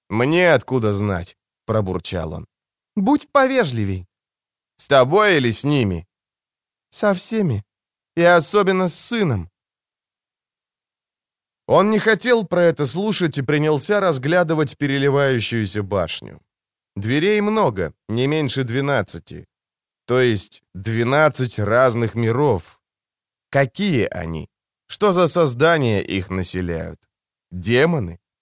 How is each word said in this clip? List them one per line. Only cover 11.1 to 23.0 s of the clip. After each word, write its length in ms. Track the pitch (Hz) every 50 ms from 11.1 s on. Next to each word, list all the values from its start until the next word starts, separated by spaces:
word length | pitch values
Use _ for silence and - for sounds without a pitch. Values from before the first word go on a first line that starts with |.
| _ _ _ _ _ _ _ _ _ _ _
Он 220 | - 131 165 190 214
не 100 | 220 208
хотел 480 | - 226 220 - - 247 240 226 202
про 160 | - 180 180 175
это 220 | 170 - - 147
слушать 520 | 120 113 175 202 214 180 - 180 156 -
и 40 | 143
принялся 580 | 131 131 151 147 151 156 151 143 - - 208 202
разглядывать 800 | 196 180 156 135 123 147 170 180 175 156 165 156 151 - -
переливающуюся 1080 | - 143 139 135 139 135 143 135 143 143 135 131 117 107 - 120 113 107 95 - 107 101
башню. 560 | 92 101 95 85 78 - - - 52 - - _ _ _ _ _ _ _ _ _ _ _
Дверей 460 | 101 98 110 131 151 165 202 214 208
много, 520 | 208 208 214 220 202 143 107 95 87 76 - _ _
не 200 | - 107 120 127
меньше 360 | 139 151 156 151 131 - 135 131
двенадцати. 840 | 113 117 135 139 143 139 120 95 - - 85 - - 78 80 - _ _ _ _ _ _ _ _ _ _ _ _
То 160 | - 123 127
есть 420 | 127 123 110 101 - - - - _ _ -
двенадцать 840 | 92 95 113 113 113 120 123 135 151 156 151 - - 131 117 - -
разных 560 | 104 101 113 120 131 127 107 117 117 104 -
миров. 640 | 117 117 110 117 127 151 143 107 87 - - - _ _ _ _ _